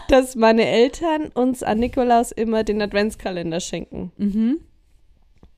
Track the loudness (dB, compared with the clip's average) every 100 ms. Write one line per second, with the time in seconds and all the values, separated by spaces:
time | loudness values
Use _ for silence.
0 | 2 4 4 4 4 6 4 4 2 0
1 | -2 -2 -4 -2 -2 0 -2 -2 -2 0
2 | 2 2 2 -4 -2 -2 -2 -2 -2 -2
3 | -2 -4 -8 -6 -6 -6 -6 -8 -10 -10
4 | -12 -4 -2 0 0 -2 -6 _ _ _
5 | _ _ _ _ -20